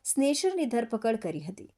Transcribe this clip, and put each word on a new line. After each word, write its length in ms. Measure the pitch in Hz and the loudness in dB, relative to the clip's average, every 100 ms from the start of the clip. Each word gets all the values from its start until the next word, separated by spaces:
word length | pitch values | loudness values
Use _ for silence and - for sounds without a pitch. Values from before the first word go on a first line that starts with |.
| - | -2
સ્નેચરની 600 | - 277 294 381 370 269 | 2 4 4 2 0 0
ધરપકડ 500 | 233 233 220 226 226 | 0 -2 -2 0 0
કરી 260 | 175 160 | -2 -6
હતી. 280 | 147 190 - | -8 -12 -16